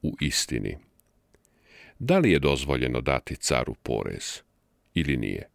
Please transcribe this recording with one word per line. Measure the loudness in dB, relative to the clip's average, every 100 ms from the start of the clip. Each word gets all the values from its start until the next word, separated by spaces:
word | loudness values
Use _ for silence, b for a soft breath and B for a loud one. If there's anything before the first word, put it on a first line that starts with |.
u | -6 -2
istini. | -2 -2 -2 -4 -4 -8 _ _ _ _ _ _ _ b b b b b
Da | 2 4
li | 6
je | 6
dozvoljeno | 4 2 0 0 0 0
dati | 0 -2 -2 -6
caru | 0 0 0
porez | -6 -4 -4 -4 -8 -10 -12 _ _ _ _ _
ili | -2 0 0
nije? | -2 -6 -10